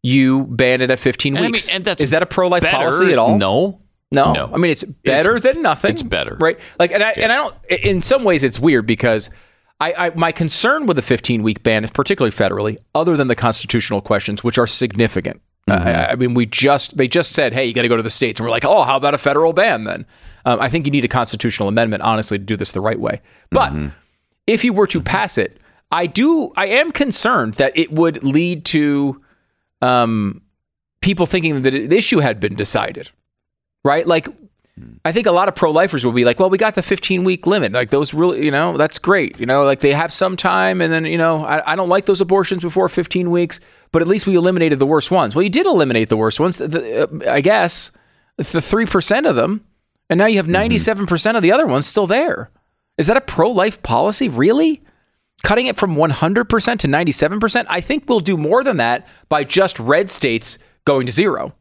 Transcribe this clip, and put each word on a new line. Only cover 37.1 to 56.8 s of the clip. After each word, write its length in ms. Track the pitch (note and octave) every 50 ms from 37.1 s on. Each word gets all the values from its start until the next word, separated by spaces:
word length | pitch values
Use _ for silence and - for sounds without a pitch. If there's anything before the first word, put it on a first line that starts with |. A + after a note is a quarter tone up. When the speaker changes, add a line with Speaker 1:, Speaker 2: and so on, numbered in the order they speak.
| F#3+ F3+ F3+ F#3 F#3 F3+ -
Speaker 1:
limit. 260 | E3+ G3+ G#3 D3 G2+
Like, 160 | G2+ B2 B2 A2
those 220 | - C#3 D3+ C#3+
really, 320 | - D3+ E3+ F3+ - - D3+
you 60 | D3+
know, 260 | C#3 C#3+ D#3+ F3 E3+
that's 220 | C#3+ D3+ D#3 - -
great. 420 | - E3 G3 F#3+ D3 G2 - -
You 60 | A#2+
know, 180 | A#2+ C3 C#3 C#3+
like, 160 | C#3 C3+ C3+
they 120 | - C#3+ C#3+
have 180 | D3 E3+ D#3+
some 240 | - - F#3+ F#3 F#3
time, 440 | E3+ - F#3 F3+ F#3+ F#3 F#3+ F#3 F#3
and 100 | E3+ D#3+
then, 140 | D#3+ D#3+ D#3+
you 100 | D#3 E3
know, 280 | E3+ E3 E3 E3 D#3 D3+
I, 280 | - D3 D#3 - -
I 40 | D#3
don't 120 | G3 F#3+ F3
like 160 | F3+ G3 G3
those 160 | - G3 F3
abortions 420 | G3 E3+ F#3+ G3 F#3 - G3 F3+
before 240 | F3 E3+ D#3 F#3+ F#3 F3
fifteen 400 | - - E3+ - - F3+ F3+ F3
weeks, 280 | F3 F3 F3 E3+ - - _ _ _ _ _ _
but 120 | - E3
at 60 | E3+ E3+
least 180 | G3+ G#3+ -
we 80 | G3 F#3+
eliminated 440 | F3 E3+ F#3 F#3+ F3 E3 D#3+ D3 C3
the 80 | C#3
worst 240 | C#3 D#3+ D3+ - -
ones." 240 | F#3 F3+ D3 G#2+ G#2+
Well, 100 | D3+ F#3+
you 40 | G#3
did 160 | F3+ C#4+ F#4
eliminate 460 | F#4+ D#4 F#3 D3+ C3 A#2+ A2+ A2 G#2+
the 60 | A#2
worst 220 | A2 A2 A2 - -
ones, 180 | D3+ F#3 F3+ -
the, 100 | C3 D3+
the, 340 | D3+ E3 B2 A2+ A2+ A2 C#3+ - D3+ - - -
uh, 20 |
I 80 | B2 C#3+
guess. 500 | C#3 F3+ G#3+ A3 F3+ E3+ - - - - _ _ _ _ _ _ _ _ _
The 240 | - D3+ - - E3
three 240 | - - - A3 A3+
percent 400 | - - F#3+ - - G3+ B3+ D4+
of 100 | D#4+ C#3
them, 300 | A#2+ A2+ F3 G#3 G#3+ _ _ _ _ _ _ _ _ _ _
and 80 | E3 F3
now 80 | G3+
you 100 | A3 A3
have 80 | G3 F3
Speaker 2:
Mm-hmm. 80 | D#3+
Speaker 1:
ninety-seven 540 | F3 F#3+ G#3+ A#3 A#3+ G3+ D#3+ A3+ A3 G3+ G3+
percent 320 | E3+ F3+ D#3+ - G#3+ A3+ A#3
of 40 |
the 100 | E3 E3+
other 140 | G#3+ C#4 D#4+
ones 200 | A#3+ B2+ C#3 D3
still 200 | - - G#3+ G3+
there. 440 | F3 G3+ B3+ D#4 E4+ - - G#2+ - _ _ _ _ _ _ _ _ _ -
Is 80 | D3
that 100 | E3 A3+
a 60 | C#4
pro-life 600 | C4+ - - - - A3+ B3 F#3+ F#3 G#3+ G#3 -
policy, 460 | - - A2+ A#2+ D3 G3+ - - C3+ -
really? 540 | B2+ A#2 C#3 F#3+ A#3 C#4+ D#4+ D#4+ D4+ - _ _ _ _ _ _ _ _ _ _ _ _
Cutting 260 | - - G#3 A#3+ B3+ B3+
it 100 | G#3+ -
from 180 | G#3 F#3 D#3+
one 140 | C#3+ D#3+ D#3+
hundred 400 | C3+ - D#3+ E3 G3+ A#3 A#3+ -
percent 300 | A#3 A3 - A#3+ A#3+ G3+